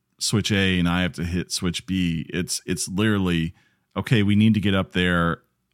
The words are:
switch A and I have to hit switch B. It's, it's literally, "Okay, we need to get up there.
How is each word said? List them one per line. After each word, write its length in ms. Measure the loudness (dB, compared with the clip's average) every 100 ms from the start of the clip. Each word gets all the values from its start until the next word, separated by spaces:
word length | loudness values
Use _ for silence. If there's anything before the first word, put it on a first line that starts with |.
| _ _
switch 320 | -2 -2 0
A 280 | 2 2 2
and 80 | 2
I 140 | 0
have 120 | -2
to 100 | -4 -4
hit 260 | -4 -4
switch 340 | -4 -4 -4 -4
B. 400 | -2 -2 -2 -6
It's, 320 | -6 -6 -8 -6
it's 220 | -6 -4
literally, 640 | -2 0 2 0 0 -2 -6 _ _ _ -8
"Okay, 240 | 0 2
we 120 | 4 4
need 180 | 4
to 60 | 4
get 160 | 2 0
up 160 | 0
there. 500 | 0 2 2 0 -2 _ _ _